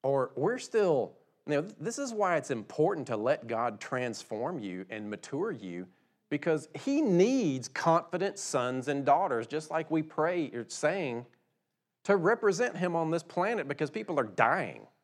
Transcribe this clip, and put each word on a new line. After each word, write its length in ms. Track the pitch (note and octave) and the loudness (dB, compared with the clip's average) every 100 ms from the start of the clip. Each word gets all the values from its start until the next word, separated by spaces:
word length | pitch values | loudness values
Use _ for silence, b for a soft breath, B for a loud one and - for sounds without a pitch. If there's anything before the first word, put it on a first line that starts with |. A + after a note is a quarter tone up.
or 280 | C3 C#3 B2+ - | 2 0 0 0
we're 220 | D#3+ B3+ | 0 0
still, 540 | - A3+ G3 C#3+ G2+ - _ _ - | 0 2 4 4 2 -6 _ _ -2
you 80 | |
know, 80 | D3 | -2
th-, 120 | F3+ G#3+ | -2 -6
this 180 | F3+ A#3+ | -6 -4
is 140 | C#4 | -6
why 240 | A3 F#3+ E3 | 0 2 2
it's 140 | C3+ | 0
important 580 | B2 G#2 - E3 F#3 B2+ | -4 -4 0 2 2 -4
to 80 | A2 | -2
let 320 | A2+ D3+ A#2+ | 0 0 -2
God 320 | A2+ A#2+ G#2+ | -2 -2 -4
transform 800 | - C3 B2 G#2+ - G#2+ B2+ F3 | -6 -4 -4 -6 -8 -6 -4 -6
you 260 | G2+ F2+ F#2+ | -6 -8 -8
and 220 | A2 G#2 | -10 -8
mature 400 | G#2 - C#3 G#3+ | -10 -6 -4 -4
you, 360 | D3 F#2+ F2 - b b b _ | -6 -8 -8 -10 b b b _
because 380 | C#3+ E3+ D#3 - | -2 0 0 -2
He 280 | C#3+ - C#4 | -6 0 2
needs 680 | C#4+ F3 G#3 C4 F#3 C3 A#2+ | 4 6 6 4 2 -2 -6
confident 680 | - E3+ E3 E3+ F3+ G3 - | -2 2 2 2 -4 -4 -4
sons 500 | - C#3+ B2 B2+ B2+ | -4 -2 0 -2 -2
and 160 | C#3+ | -2
daughters, 420 | C#3+ D3 F#3+ A#2 A2+ | 4 4 4 -2 -2
just 240 | D3+ D#3+ | -6 -4
like 200 | D#3+ D#3+ | -4 0
we 120 | D#3+ | -2
pray 440 | D#3 - D#3 F3+ C#3+ | -2 -2 0 0 -2
or 100 | A#2+ A2 | -6 -8
sang, 580 | - D3 F#3+ D3+ A#2 A#2+ _ _ _ _ _ _ _ | -2 0 0 -2 -4 -8 _ _ _ _ _ _ _
to 120 | - G3 | 2 4
represent 600 | E3+ F#3 G#3 F#3 B3 - | 4 4 2 2 -2 0
Him 180 | F3+ | 0
on 160 | E3 D#3+ | 2 0
this 120 | E3 | 0
planet, 440 | - - F#3+ A#3 C#3 | -2 -2 0 -2 -4
because 240 | C#3+ D3 | -4 -2
people 280 | G#3+ A3 D#3 | -4 -2 0
are 40 | |
dying. 600 | A2+ F#2 A#2 F3 A2+ A#1 G#1+ _ | 0 4 4 4 -2 -8 -18 _